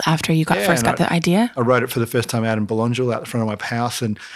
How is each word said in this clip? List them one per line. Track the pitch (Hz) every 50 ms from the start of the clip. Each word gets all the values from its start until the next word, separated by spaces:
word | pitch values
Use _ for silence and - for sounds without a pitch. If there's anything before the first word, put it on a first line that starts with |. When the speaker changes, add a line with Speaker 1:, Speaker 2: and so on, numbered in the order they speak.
| -
Speaker 1:
after | 156 160 160 - -
you | 165 160 156
got, | - - -
Speaker 2:
Yeah, | 202
Speaker 1:
first | 190 170 - -
Speaker 2:
and | 160 -
Speaker 1:
got | -
Speaker 2:
I, | 170 -
Speaker 1:
the | -
idea? | 170 165 175 175 202 233 240 -
Speaker 2:
I | -
rode | 120 117 127 123 117
it | -
for | - 127
the | 117
first | - - 123 110 -
time | - 117 110
out | 113 110
in | 107 107
Belongil, | 101 113 110 113 120 120 123 127 123 113
out | -
the | - -
front | - 120 113 110
of | 107 101
my | -
house. | - 123 117 120 120 - -
And | 123 110 107 - - - -